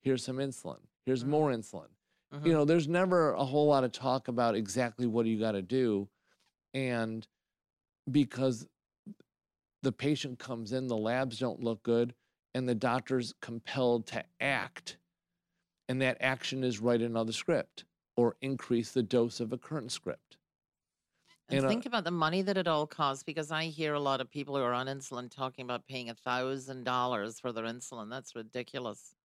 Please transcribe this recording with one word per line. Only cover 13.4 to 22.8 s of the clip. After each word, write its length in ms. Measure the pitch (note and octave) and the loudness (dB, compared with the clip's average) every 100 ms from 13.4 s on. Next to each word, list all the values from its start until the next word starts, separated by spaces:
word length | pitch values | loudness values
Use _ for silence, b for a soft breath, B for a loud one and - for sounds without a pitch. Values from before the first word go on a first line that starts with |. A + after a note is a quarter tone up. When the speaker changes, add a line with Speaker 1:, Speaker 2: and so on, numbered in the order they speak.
Speaker 1:
compelled 680 | - A#2 - C#3 B2+ A#2+ G#2+ | -10 -10 -6 0 4 2 0
to 160 | A#2+ - _ | -8 -8 _
act, 580 | C3 C3 G2+ - - - _ _ _ _ _ _ _ _ - | -2 0 -2 -10 -16 -16 _ _ _ _ _ _ _ _ -6
and 120 | C3 | 0
that 180 | C3 B2 | 0 2
action 420 | C3 C3 - C3+ | -2 -2 -4 -2
is 160 | B2+ G#2+ | -2 0
write 240 | A#2 A#2+ | 2 2
another 300 | A#2 A2+ A2+ | 2 0 -2
script 520 | A2+ - D#3 - - - _ _ - | -4 0 0 -2 -12 -20 _ _ 2
or 200 | A#2+ - | 2 2
increase 500 | C3+ C3 - A#2+ A2+ | -6 -6 0 0 0
the 100 | C3 | -2
dose 380 | A2 B2 A#2 - | 2 2 2 0
of 120 | A#2 | -6
a 40 | A#2+ | -6
current 340 | - D3+ A#2 | -6 -8 -6
script. 460 | - - - _ - _ _ _ _ _ _ _ _ b b _ | -8 -8 -10 _ -20 _ _ _ _ _ _ _ _ b b _
Speaker 2:
And 100 | C#3 | 2
Speaker 1:
And, 80 | C3+ | 2
uh, 20 | |
Speaker 2:
think 180 | A3+ B3 | 0 0
about 180 | A#3 | -2
the 60 | E3+ | 0
money 320 | F3 D#3 F3+ | 2 2 2
that 160 | F#3+ F#3+ | 0 0
it 100 | E3+ | 2
all 180 | D#3 | 0